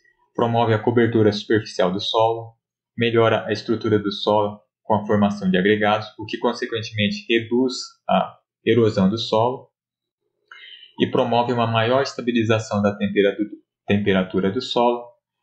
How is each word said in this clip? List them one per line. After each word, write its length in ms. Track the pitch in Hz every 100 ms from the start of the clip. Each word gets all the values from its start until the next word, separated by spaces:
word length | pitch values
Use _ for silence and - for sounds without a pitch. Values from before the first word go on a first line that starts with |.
| _ _ _
promove 380 | - 120 117 113
a 40 | 110
cobertura 540 | - 117 117 113 107
superficial 580 | 101 - 110 - - 92
do 100 | 190
solo, 540 | - 117 113 117 113 - _ _ _ -
melhora 500 | 117 113 113 107 -
a 60 |
estrutura 460 | 107 - 110 113 107
do 140 | 101
solo 480 | - - 104 104 104 _ _
com 120 | -
a 120 | 107 104
formação 440 | 104 101 - 185
de 80 | -
agregados, 500 | 98 107 104 110 107 -
o 80 | 107
que 120 | -
consequentemente 880 | 123 113 123 113 110 107 104 101 -
reduz 460 | 117 113 120 127 127 - _ -
a 300 | 95 - - _ _
erosão 440 | 110 113 110 104 95
do 100 | 110
solo, 520 | - 110 117 131 - _ _ _ _ _ _ _ _ - - - - -
e 60 | 127
promove 460 | - 127 117 120
uma 140 | 120 113
maior 360 | 113 113 131
estabilização 800 | 139 - 123 120 110 110 - 104
da 120 | 101
temperatu-, 640 | 101 101 101 98 98 104 - _ _ -
temperatura 640 | - 208 190 185 - 98
do 100 | 104
solo, 500 | - 123 120 123 120 _ _ _